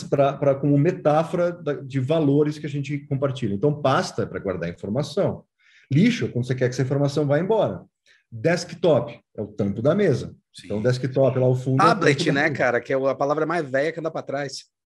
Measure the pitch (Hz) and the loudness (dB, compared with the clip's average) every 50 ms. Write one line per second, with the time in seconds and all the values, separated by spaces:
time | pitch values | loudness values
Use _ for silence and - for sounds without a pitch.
0 | - - 147 139 139 139 147 - 147 139 139 135 147 147 143 143 143 175 180 - | -4 -2 2 4 4 2 2 2 2 2 2 2 2 2 4 4 4 2 2 2
1 | 139 151 147 156 165 165 - 175 175 175 170 175 165 147 143 127 135 127 131 135 | 2 2 4 4 2 0 0 0 0 -2 -2 -4 -4 -6 -4 -4 -6 -6 -4 -2
2 | 127 131 160 165 156 139 139 151 151 151 151 151 - 147 135 147 139 143 147 143 | 0 0 2 2 4 4 4 4 2 2 0 -6 -8 -8 -6 -6 -6 -4 -6 -8
3 | - - 143 131 143 131 127 - 120 98 101 98 143 147 147 151 - 131 139 175 | -6 -6 -4 -2 -2 -2 -4 -2 -4 -4 -2 0 0 0 0 2 0 0 2 2
4 | 190 185 - - 98 - - 90 80 95 90 85 85 85 85 - - 98 107 135 | 0 -2 -4 -6 -6 -4 -6 -6 -4 -4 -4 -4 -4 -8 -8 -8 -8 -6 -4 -4
5 | 160 - - 202 175 135 - - - _ _ _ _ _ _ _ _ _ 131 151 | -4 -4 -2 -2 -2 -2 -2 -6 -12 _ _ _ _ _ _ _ _ _ 2 4
6 | 208 240 226 - 123 - - 120 123 - 127 127 127 120 - - 131 131 143 139 | 4 4 2 0 -4 -4 -4 -4 -4 -4 -2 -2 -2 -2 0 -2 -2 -2 0 0
7 | 143 139 - 156 151 135 143 151 180 190 220 214 156 113 98 - - _ _ _ | 0 0 0 0 0 2 0 0 2 0 0 0 0 0 -2 -6 -12 _ _ _
8 | _ _ _ _ _ _ 117 110 110 165 175 170 - - - - - 170 147 117 | _ _ _ _ _ _ -16 -2 0 0 0 0 -2 -10 -12 0 2 4 4 4
9 | - - - - _ _ _ - 104 101 - - 104 101 101 113 113 143 170 202 | 2 -2 -10 -16 _ _ _ -10 -10 -10 -4 -2 -2 -2 -2 0 0 2 2 4
10 | 208 165 123 - - - - _ _ _ _ - - - 104 107 110 123 127 127 | 2 2 2 0 -2 -8 -12 _ _ _ _ -20 -12 -8 -6 -2 0 0 0 0
11 | - 131 - 135 135 127 127 127 127 127 127 127 - 135 131 135 196 226 226 202 | -2 -4 0 2 2 2 2 2 2 2 2 0 0 0 2 4 4 4 4 4
12 | 170 151 143 139 165 143 135 139 151 165 135 - 147 123 120 117 - - 135 135 | 4 2 2 2 0 0 0 2 0 0 0 0 0 2 0 0 -2 0 -2 0
13 | 135 135 131 127 143 139 147 156 156 156 170 175 156 131 123 135 143 165 156 165 | 0 0 0 0 0 0 0 0 -2 -2 -2 -4 -4 -2 -2 -2 -2 -2 -4 -6
14 | 156 160 160 143 - - 127 139 143 135 - - - _ _ _ _ _ _ | -8 -6 -6 -8 -8 -6 -6 -6 -6 -8 -10 -14 -18 _ _ _ _ _ _